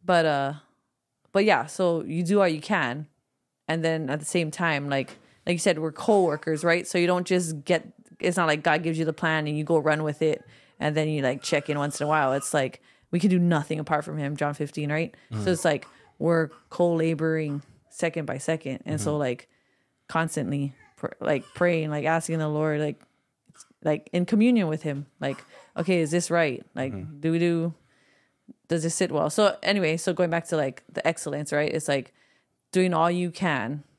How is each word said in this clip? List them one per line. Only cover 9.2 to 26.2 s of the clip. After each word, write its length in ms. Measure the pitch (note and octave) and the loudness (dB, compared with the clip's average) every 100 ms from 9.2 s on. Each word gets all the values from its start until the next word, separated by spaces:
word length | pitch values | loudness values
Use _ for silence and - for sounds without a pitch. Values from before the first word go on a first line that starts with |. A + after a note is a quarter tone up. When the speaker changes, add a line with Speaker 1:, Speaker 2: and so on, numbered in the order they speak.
| E3+ D#3+ D3+ | 0 0 -2
Speaker 1:
and 100 | D3+ | -4
you 60 | |
go 140 | D3+ E3 | 2 2
run 260 | D3+ D3+ | 4 0
with 180 | D#3 D3 | 0 0
it, 200 | D#3+ - - - _ _ | 0 0 -6 -20 _ _
and 160 | D3+ D3+ | -2 0
then 120 | D#3 | 0
you, 140 | D3+ | 0
like, 200 | C3 C#3 | 0 -2
check 260 | - D3+ - | 0 -2 0
in 80 | D3 | -2
once 220 | D3 - | -2 -2
in 40 | D3 | 0
a 20 | |
while. 240 | D#3 C3+ | 2 2
It's 200 | C#3 - | 0 0
like, 260 | D3+ C3 - _ _ _ | -2 -2 -6 _ _ _
we 100 | F3 | 0
can 80 | F#3+ | 4
do 80 | F3+ | 4
nothing 400 | F3 D#3+ D#3 D#3 | 4 2 0 -6
apart 260 | D3+ D3+ | -2 -2
from 140 | D3 D#3 | -2 -6
him, 180 | C#3+ D3 | -6 -2
John 180 | D3 | -4
fifteen, 360 | D3 D3 - D3 | -4 -6 -6 -4
right? 240 | D3+ D#3+ - _ | -2 -4 -8 _
Speaker 2:
Mm. 140 | A2 | -4
Speaker 1:
So 60 | G#2+ | 0
it's 120 | F3 | 2
like, 220 | E3+ D3 - - - _ | 2 0 -4 -20 -20 _
we're 300 | D#3+ E3 D#3 - _ | 0 2 0 -6 _
co-laboring 920 | - F3 E3 D#3+ D#3+ D#3+ D#3+ D3+ C#3+ - - _ | 0 2 2 0 0 0 0 -2 -6 -8 -20 _
second 340 | - E3+ D#3+ D3+ | -4 -4 -4 -6
by 120 | C3+ | -6
second. 440 | - D#3+ C#3 C3 - | -4 -4 -4 -10 -6
And 140 | G#2 | -4
so, 100 | G#2 | -2
Speaker 2:
Mm-hmm. 80 | D3+ | 0
Speaker 1:
like, 280 | C#3 B2 - _ _ _ _ _ _ | -2 -4 -10 _ _ _ _ _ _
constantly 680 | E3 E3 - C3+ C#3+ C#3 C3 _ _ | -2 -2 -2 -4 -2 -4 -8 _ _
pr-, 120 | - - | -10 -6
like, 240 | - D#3 - | -2 -2 -2
praying, 360 | - F3 E3 D#3 | 0 2 2 -2
like, 140 | D3+ | -2
asking 340 | D3 E3 D#3+ D#3+ | 0 0 0 -4
the 100 | D#3 | -2
Lord, 320 | D3+ D#3 D3 | 0 0 0
like, 200 | D3+ - _ _ _ _ _ - - _ | -2 -6 _ _ _ _ _ -20 -20 _
like, 240 | D#3 D3+ - | -2 -2 -2
in 140 | F3 F3 | -4 2
communion 420 | G#3+ A#3 A#3+ F3 | 4 6 4 2
with 140 | D#3 | -2
him, 240 | D#3+ C#3 C#3+ _ | -4 -6 -8 _
like, 240 | C#3 C3 - - - - | -6 -6 -12 -20 -14 -6
"Okay, 240 | E3+ F3+ | 0 2
is 100 | D#3 | 2
this 200 | F3 | 0